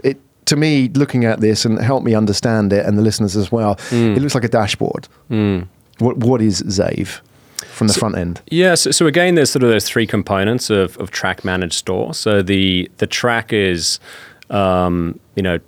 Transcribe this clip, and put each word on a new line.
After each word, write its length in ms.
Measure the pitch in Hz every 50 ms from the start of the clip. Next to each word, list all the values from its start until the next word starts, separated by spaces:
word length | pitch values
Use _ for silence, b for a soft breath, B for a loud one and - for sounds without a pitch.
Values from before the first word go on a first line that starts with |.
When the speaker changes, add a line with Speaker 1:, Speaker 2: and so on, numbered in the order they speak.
| -
Speaker 1:
It, 160 | 135 139 - _ _ _ _ -
to 100 | - 156
me, 340 | 147 151 156 151 139 131 127 -
looking 300 | 135 143 135 - 127 120
at 160 | 113 110 -
this, 240 | 110 107 110 104 -
and 140 | 120 110 -
help 240 | 117 117 135 127 -
me 100 | 120 113
understand 580 | 107 110 104 101 - - 123 113 110 104 98 98
it, 140 | 101 -
and 100 | - 104
the 60 | 104 107
listeners 320 | 110 104 - 110 101 90
as 140 | 107 101 90
well, 260 | - 117 110 104 101 - B B
Speaker 2:
Mm. 260 | 123 120 117 113 104
Speaker 1:
it 40 | 123 139
looks 120 | 147 -
like 100 | 135 113
a 40 | 113
dashboard. 600 | - 117 107 107 - - - - - - - - b b b b
Speaker 2:
Mm. 360 | 123 110 107 104 98 90 87 92 _ _ _ _ _ -
Speaker 1:
What, 200 | 113 123 - -
what 220 | 117 117 131 120 110
is 200 | 107 95 - -
Zave 560 | - 98 95 90 85 - - - - - - - _ B B B B B B B B
from 200 | B - 117 107
the 60 | 101
Speaker 2:
So 60 | -
Speaker 1:
front 160 | - 107 90
end? 260 | 87 87 85 87 - - -
Speaker 2:
Yeah, 260 | 156 165 180 185 175
so, 160 | 156 - -
so 160 | 147 - 175
again, 280 | 156 135 175 175 180 175
there's 160 | 165 139 120
sort 120 | - 139 127
of 60 | 120
those 160 | 113 104 -
three 200 | - - 120 113
components 640 | 101 - 104 92 - 101 95 98 104 117 127 - -
of, 260 | 107 101 95 90 - -
of 120 | - 95
track, 340 | - - - 95 92 - -
manage, 280 | 98 92 92 92 85 -
store. 420 | - - - 92 95 110 - 160
So 280 | - - 110 107 101 95
the, 460 | 87 101 95 95 95 92 90 90 - _ -
the 80 | 110 -
track 440 | - - - 123 117 113 107 - 117
is, 460 | 107 98 92 90 85 78 - - - B B B B B B B B B B
um, 680 | - 101 98 95 92 90 90 90 90 87 85 82 82 - _ _ -
you 80 | 101 95
know, 160 | 92 87 85 -